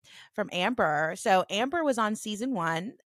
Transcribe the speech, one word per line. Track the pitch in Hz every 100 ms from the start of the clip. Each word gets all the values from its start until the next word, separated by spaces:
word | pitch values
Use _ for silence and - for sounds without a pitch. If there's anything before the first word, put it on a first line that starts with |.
| _ - -
from | - 196
Amber. | 175 190 247 170 147 160 185
So | 233 190 -
Amber | 196 262 339
was | 302 233
on | 214 214
season | 214 208 254
one, | 233 165 165 196 - _ _